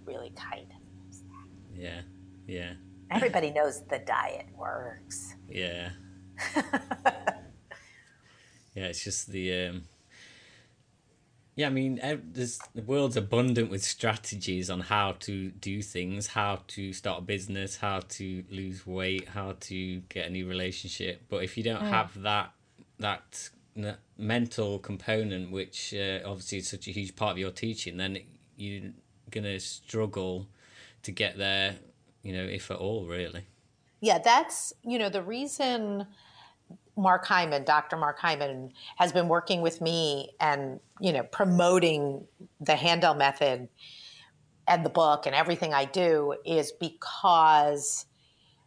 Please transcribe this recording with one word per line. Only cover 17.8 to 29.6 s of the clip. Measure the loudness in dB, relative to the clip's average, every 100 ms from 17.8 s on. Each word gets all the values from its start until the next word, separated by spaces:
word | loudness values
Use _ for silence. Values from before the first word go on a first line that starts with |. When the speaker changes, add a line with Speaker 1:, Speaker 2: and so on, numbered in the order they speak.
| -2 -2 -6
Speaker 2:
to | -10 -8 -8 -10
lose | -8 -8 -8 -8
weight, | -4 -2 -2 -4
how | -8 -8 -8
to | -10 -8 -6 -8 -8
get | -8 -6
a |
new | -6 -6
relationship. | -4 -4 -6 -10 -8 -8 -10 -8
But | -6
if | -6 -4
you |
don't | -2 -2
Speaker 1:
Mm. | 0
Speaker 2:
have | 0 0 -4
that, | -2 0 -2 -10 _ _ -20 -6
that | -4 -4 -8 -16 -16 _ _ -8
n-, | -8 -8 _ -6
mental | 0 0 0 0 -2 -2
component, | -6 -6 0 0 0 -4 -6
which, | -6 -8 -8 -8
uh, | -4 -4 -4
obviously | -6 -8 -8 -8
is | -6
such | -8 -8
a |
huge | -8 -8 -2
part | -2
of | -2
your | -4
teaching, | -4 -6 -6 -8 -6
then | -6 -6 -12 -20 _ -12
you're | -10 -8 -12 -16 _ _ -10
gonna | -6 -4
struggle | -6